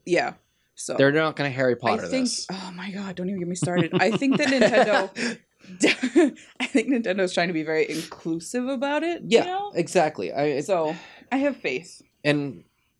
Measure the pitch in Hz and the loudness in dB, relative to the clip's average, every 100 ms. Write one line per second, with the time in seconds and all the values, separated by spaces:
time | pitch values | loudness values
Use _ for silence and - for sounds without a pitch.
0 | - 170 139 - _ _ _ - - 123 | -2 0 0 -6 _ _ _ -14 -4 2
1 | 139 151 160 151 143 127 127 123 113 - | 4 4 0 -2 -4 0 0 2 0 0
2 | 90 254 247 - - 190 185 180 190 196 | 0 -2 -2 -4 -6 -10 -10 -12 -10 -8
3 | 196 180 180 196 175 180 - 175 170 - | -10 -6 -6 -4 -4 -4 0 0 2 2
4 | 185 208 277 262 285 269 214 220 214 196 | 2 2 2 2 2 4 4 6 4 4
5 | 190 226 240 190 _ _ - 180 - - | 0 -4 -4 -6 _ _ -16 0 0 2
6 | 254 - 302 - - - 247 262 226 262 | 2 4 4 2 -14 -8 -2 0 2 0
7 | 226 202 180 185 175 160 156 156 151 156 | 0 0 0 0 0 0 0 0 0 -2
8 | 165 - 175 165 - 247 247 269 277 294 | -8 -8 -6 -6 -4 -4 -4 -2 -2 -2
9 | 330 330 - 226 359 381 403 392 156 185 | -2 -4 2 2 4 -2 -4 -4 0 2
10 | 156 - 90 - 147 135 147 180 156 170 | 2 0 -6 -2 0 0 0 0 0 -4
11 | - - - 269 285 277 156 127 - - | -12 -20 -6 -2 -2 -2 -4 -6 -8 -20
12 | _ _ 147 147 143 - - _ _ _ | _ _ 0 0 -2 -8 -18 _ _ _